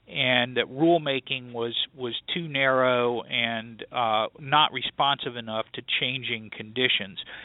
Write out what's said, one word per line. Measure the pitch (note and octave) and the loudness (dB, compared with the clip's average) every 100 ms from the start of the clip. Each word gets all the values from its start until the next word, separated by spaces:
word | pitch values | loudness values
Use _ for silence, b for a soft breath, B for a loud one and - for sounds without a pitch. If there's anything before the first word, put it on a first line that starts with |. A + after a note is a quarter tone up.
| B | B
and | C#3+ B2+ B2 B2 A#2+ | 0 2 4 2 0
that | A2 | -2
rulemaking | C3 E3 E3+ D3 C3+ - C3+ B2 | 2 4 4 2 -2 -4 -8 -8
was, | A#2+ A#2 A2+ - C3+ | -6 -4 -4 -6 -6
was | B2 A2+ - | -6 -6 -6
too | F3+ E3 | -4 -2
narrow | C#3 C3+ C3 B2+ B2 A#2+ A#2+ | 2 4 4 4 4 2 0
and, | - B2 A#2 A2+ A#2 A2 - | -2 -2 -2 -2 -8 -12 -8
uh, | B2+ A#2 A2 A2 - | -2 0 2 0 -4
not | C#3 D3+ D3+ | 2 4 4
responsive | C3 - - C#3 C#3 C#3 A#2+ | 2 -6 0 0 0 -4 -8
enough | A2+ A2 - | -4 -4 -4
to | - A#2+ - | -6 -4 -2
changing | C3 C3 A#2 A#2 G#2+ | -2 -4 -4 -6 -8
conditions. | - A2 A#2 B2+ - G2 F2 - B | -12 -8 2 2 2 -4 -12 -14 B